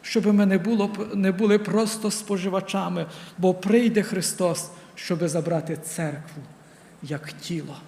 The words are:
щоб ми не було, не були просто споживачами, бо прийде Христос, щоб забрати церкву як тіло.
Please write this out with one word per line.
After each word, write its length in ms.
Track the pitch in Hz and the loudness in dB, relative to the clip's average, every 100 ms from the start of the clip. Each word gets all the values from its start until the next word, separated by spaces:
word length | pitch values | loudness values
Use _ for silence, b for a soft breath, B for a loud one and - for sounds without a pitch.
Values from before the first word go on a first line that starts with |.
щоб 240 | - 226 208 | 0 2 4
ми 200 | 202 202 | 6 6
не 120 | 190 | 4
було, 320 | 202 226 202 202 214 | 2 0 0 -2 -4
не 180 | 202 190 | 0 0
були 260 | 185 214 208 | 4 4 4
просто 520 | 208 202 214 220 214 | 4 2 2 0 -4
споживачами, 960 | - - 202 190 190 185 196 180 175 160 B B - | -4 -4 -2 0 -2 -2 -4 -2 -4 -6 B B 2
бо 160 | 185 | 2
прийде 480 | 185 196 233 233 208 | 2 4 4 6 2
Христос, 680 | - 185 165 - 180 160 - B B | 0 -2 -4 0 0 0 -6 B B
щоб 340 | - - 170 175 | -16 -4 -2 0
забрати 480 | 165 160 165 160 151 | 0 0 -2 -2 -8
церкву 680 | - - 160 143 - 151 131 - B B B B | -8 -6 -6 -6 -12 -16 -18 -20 B B B B
як 300 | - 143 - | -8 -8 -8
тіло. 440 | - - 170 139 - | -14 -6 -6 -6 -14